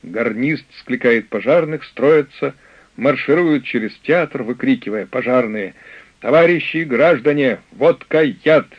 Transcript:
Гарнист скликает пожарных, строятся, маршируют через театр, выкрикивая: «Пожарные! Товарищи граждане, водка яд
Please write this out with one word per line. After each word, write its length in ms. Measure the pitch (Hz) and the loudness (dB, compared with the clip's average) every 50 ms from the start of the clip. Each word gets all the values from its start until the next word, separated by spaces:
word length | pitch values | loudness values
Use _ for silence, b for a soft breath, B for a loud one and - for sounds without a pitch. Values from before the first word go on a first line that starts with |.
| - | -18
Гарнист 640 | 85 87 110 117 107 107 110 127 147 156 131 - _ _ - | -10 -6 -4 -4 -4 -4 -4 -4 -4 -4 -6 -8 _ _ -20
скликает 480 | - - 123 120 - 123 117 113 107 _ | -10 -8 -8 -2 0 2 2 2 0 _
пожарных, 560 | - 104 95 113 151 175 160 151 156 156 - | -8 -6 0 2 2 2 2 -2 -6 -10 -12
строятся, 680 | - _ - 120 143 156 151 143 139 - - - 139 - b b b b b b b b | -14 _ -2 2 4 4 4 2 0 -6 -8 -8 -8 -8 b b b b b b b b
маршируют 680 | - 110 139 139 - - - 143 170 175 165 151 139 127 | -2 -2 0 0 0 0 0 0 2 2 2 0 0 -2
через 280 | - - 123 110 107 - - | -4 -6 -4 -4 -6 -10 -12
театр, 440 | _ - 151 180 165 143 - 139 120 | _ -2 0 0 0 -2 -6 -8 -6
выкрикивая: 640 | 110 123 120 - 135 131 123 - 104 104 107 95 | -6 -6 -4 0 0 0 0 -2 -8 -6 -6 -8
«Пожарные! 680 | - - 127 123 120 123 127 123 110 104 104 101 92 - B B B B B B B B B | -6 -6 -6 -2 0 0 0 0 0 -4 -8 -8 -10 -12 B B B B B B B B B
Товарищи 600 | - 117 135 160 170 170 175 156 - - - 160 | -4 2 4 4 4 4 2 0 -2 -4 -6 -6
граждане, 800 | 165 151 123 117 147 170 170 131 113 147 147 147 139 127 107 - _ _ - | -4 -2 0 2 4 4 2 2 0 0 0 2 0 0 -2 -4 _ _ -8
водка 500 | 95 131 156 127 - - _ - 156 160 | 0 2 2 2 0 -4 _ 0 0 0
яд 440 | 139 95 - - 147 156 147 - _ - | 0 -2 -4 0 2 2 2 2 _ -18